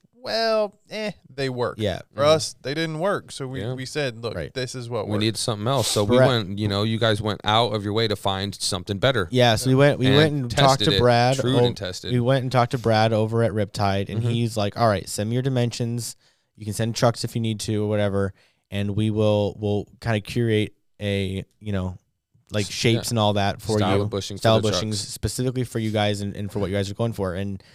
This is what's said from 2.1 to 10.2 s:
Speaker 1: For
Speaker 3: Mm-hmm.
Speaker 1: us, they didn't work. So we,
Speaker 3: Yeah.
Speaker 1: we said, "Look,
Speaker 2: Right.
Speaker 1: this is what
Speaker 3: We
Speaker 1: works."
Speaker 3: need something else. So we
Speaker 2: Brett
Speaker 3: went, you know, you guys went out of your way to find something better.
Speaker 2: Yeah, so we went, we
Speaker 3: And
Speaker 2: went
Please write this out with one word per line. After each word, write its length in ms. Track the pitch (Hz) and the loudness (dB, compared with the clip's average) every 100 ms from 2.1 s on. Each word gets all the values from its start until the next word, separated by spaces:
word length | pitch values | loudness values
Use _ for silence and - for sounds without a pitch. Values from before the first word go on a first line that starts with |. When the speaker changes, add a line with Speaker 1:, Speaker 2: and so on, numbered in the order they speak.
Speaker 1:
For 80 | 127 | 0
Speaker 3:
Mm-hmm. 60 | 143 | 4
Speaker 1:
us, 260 | 160 - - | 4 0 -8
they 120 | - | -6
didn't 240 | 151 165 156 | -4 -4 -2
work. 320 | 185 165 113 | -2 -2 -6
So 140 | - 135 | -10 -10
we, 140 | 131 | -6
Speaker 3:
Yeah. 140 | 104 | -6
Speaker 1:
we 120 | 127 131 | -6 -6
said, 320 | 151 139 117 | -4 -4 -4
"Look, 120 | 117 | -6
Speaker 2:
Right. 180 | - 78 | -6 -6
Speaker 1:
this 220 | - 131 | -6 -6
is 140 | 131 117 | -8 -6
what 180 | 117 98 | -6 -2
Speaker 3:
We 60 | |
Speaker 1:
works." 80 | 104 | 0
Speaker 3:
need 160 | 110 110 | 0 0
something 300 | - 104 107 | -4 -2 0
else. 220 | 135 107 | 0 0
So 160 | - | 0
we 120 | 104 123 | 4 6
Speaker 2:
Brett 120 | 131 | 6
Speaker 3:
went, 300 | 120 92 101 | 4 -2 -4
you 100 | 107 | -2
know, 140 | 101 | 0
you 160 | 110 110 | 0 0
guys 220 | 113 104 | 2 2
went 180 | 107 98 | -2 -2
out 300 | - 107 117 | 0 2 2
of 100 | 107 | -2
your 80 | 101 | -2
way 160 | 104 113 | -2 0
to 80 | 101 | -2
find 380 | 101 95 101 | -2 -2 -4
something 440 | 95 - 95 90 101 | -6 -4 -4 -4 0
better. 300 | 120 127 85 | 2 2 0
Speaker 2:
Yeah, 240 | 123 120 110 | 4 4 4
so 140 | 131 | 4
we 60 | 131 | 4
went, 220 | 143 127 | 4 4
we 80 | 131 | 4
Speaker 3:
And 100 | |
Speaker 2:
went 160 | 139 | 4